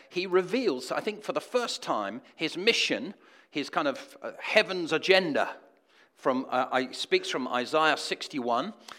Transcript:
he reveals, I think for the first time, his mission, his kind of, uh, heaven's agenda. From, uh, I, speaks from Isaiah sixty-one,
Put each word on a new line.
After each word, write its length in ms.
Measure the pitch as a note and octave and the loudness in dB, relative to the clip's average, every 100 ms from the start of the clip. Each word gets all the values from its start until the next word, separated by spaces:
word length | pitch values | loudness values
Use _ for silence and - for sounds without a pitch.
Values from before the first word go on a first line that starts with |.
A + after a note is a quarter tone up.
| - | -10
he 160 | F3+ F#3 | -6 2
reveals, 680 | F3+ F3 A3+ A#3 B2+ - | 2 2 0 2 0 -2
I 100 | G#3 | -4
think 220 | A3 G#3 | -4 -6
for 100 | - | -4
the 60 | - | -4
first 440 | - B3 A3+ - | -2 -2 -2 -4
time, 400 | - B2 G2 A#2 - - | -4 -2 -2 -6 -12 -6
his 220 | D#3+ D#3 | -6 -2
mission, 560 | F#3+ - - A2+ C#3+ - - - _ | 2 2 2 0 -4 -12 -20 -20 _
his 180 | D3+ C3+ | -6 -4
kind 180 | F3 D3+ | 0 0
of, 300 | B2+ - - | -2 -6 -12
uh, 80 | - - | -12 -8
heaven's 520 | - G#3+ F3 F#3 D#3+ | 2 4 4 0 0
agenda. 640 | D#3 C#3 F#3+ F3+ B2 F#2+ - - _ _ _ _ _ | 0 4 4 4 2 0 -4 -16 _ _ _ _ _
From, 320 | C#3+ B2+ C3+ | -2 0 0
uh, 160 | B2+ B2+ | 0 0
I, 200 | B2+ C3 | 0 -2
speaks 360 | - - F#3 F#3 | -6 0 0 0
from 180 | D#3+ B2 | -4 -2
Isaiah 500 | B2 B2 D3+ D#3 C#3 | -2 0 2 4 2
sixty-one, 760 | - F#3 - D3 A#2+ A#2+ F3+ - - | 0 -6 -6 -4 0 0 0 -8 -16